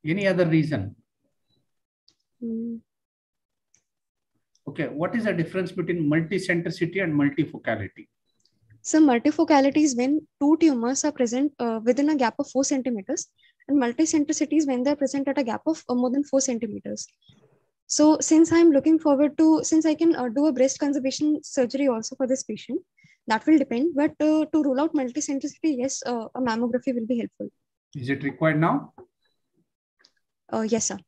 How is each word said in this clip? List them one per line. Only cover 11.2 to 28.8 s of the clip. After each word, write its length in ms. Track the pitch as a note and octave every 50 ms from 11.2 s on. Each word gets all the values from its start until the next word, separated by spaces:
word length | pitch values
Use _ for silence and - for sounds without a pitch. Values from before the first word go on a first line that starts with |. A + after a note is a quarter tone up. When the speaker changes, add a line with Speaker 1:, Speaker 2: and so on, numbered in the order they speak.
| B3+ A3 A#3 B3+ C#4+ D4+ _ -
Speaker 2:
uh, 220 | B3 A#3 A3+ A3
within 280 | G#3+ A#3 B3 C4 C#4+ D4+
a 60 | D#4
gap 180 | C#4 B3+ A3 - -
of 120 | C#4+ -
four 140 | - B3+ C#4
centimeters, 640 | - D4 C4+ B3 C4 A#3+ G3+ F#3+ - D4 - - _ _ _ _ _ _ _ _
and 140 | - C#4 D4
multicentricity 760 | B3 A#3 A#3+ - D#4+ D#4 - D#4 C#4+ D4 D4+ - D4+ D4+ D4 D#4
is 80 | D#4
when 160 | C#4 C4 B3
they're 140 | B3 C#4+ D4
present 300 | C#4+ C#4 C4 C#4 C#4 C4+
at 120 | C#4+ C4+ D4
a 60 | C4
gap 180 | A3+ G#3+ G#3+ _
of, 160 | D#4 D#4+ - - -
uh, 60 | B3+
more 160 | B3 B3 B3+
than 140 | B3 C#4 C#4+
four 160 | - - C4+
centimeters. 640 | C4 - B3 A3+ A#3 G#3+ G#3 G3 _ G3+ G#3+ G#3+ - _ _ _ _ _ _ _ _ _ _ _ _ _ _ _ _
So 320 | _ - - D4+ D4+ D#4 D4+
since 320 | - - D#4+ D#4 E4 D4+
I'm 200 | E4 E4 E4+ E4+
looking 260 | C#4+ C4+ C4+ D#4 D#4+ D#4
forward 400 | - D4+ C#4+ C4+ D4 C#4+ D4 -
to, 240 | D#4+ D#4 D#4+ D4+ -
since 220 | - D#4+ D#4+ D#4
I 80 | D#4+ D4+
can, 200 | D4+ E4 E4 D#4+
uh, 120 | - B3+ B3
do 180 | G#3+ C#4 D4 D#4
a 40 |
breast 280 | B3+ B3 C4 C4+ - -
conservation 600 | D4+ C#4+ C#4 C4+ B3 C4+ C4 - D4+ D4+ D4+ -
surgery 460 | - - - C#4 B3 A3 - C4 C#4+ C4+
also 260 | A#3 A3+ A3 - C4
for 100 | _ C4+
this 160 | A#3+ C4 C4
patient, 380 | - - G#3+ A3 - - B3 F#4+ - _ _ _ _ _ _ _ _
that 200 | - A3 A3 -
will 100 | D4+ D#4
depend. 380 | D4+ C4+ - A#3 A#3 C#4 F4 D4
But, 160 | C4+ D4 D#4 - _
uh, 240 | D4+ D#4 D#4 D#4 D#4 D#4
to 100 | - D#4
rule 160 | C#4+ C#4+ B3+ C4
out 140 | D4 E4
multicentricity, 840 | D#4+ D4 C4 B3 B3 D4+ D4 - C#4 C4+ C4+ C#4+ - _ - D#4+ D4 A#3+
yes, 240 | B3 C4+ - - -
uh, 240 | - A#3+ A#3 A3 - _
a 60 | B3
mammography 520 | C4 A#3+ A3 A3+ A#3+ A#3+ A3+ B3 - C#4 B3
will 120 | A#3+ A3+
be 140 | G#3+ B3+ A#3
helpful. 280 | G3+ G3 _ _ G#3 G#3 _ _ _ _ _ _ _ _ _
Speaker 1:
Is 140 | D3 A#2+ B2+
it 120 | C#3 C#3
required 380 | D#3 C#3 C3+ - D#3+ D#3+ D3+ D3+
now? 320 | D#3+ F3+ B3+ C#4+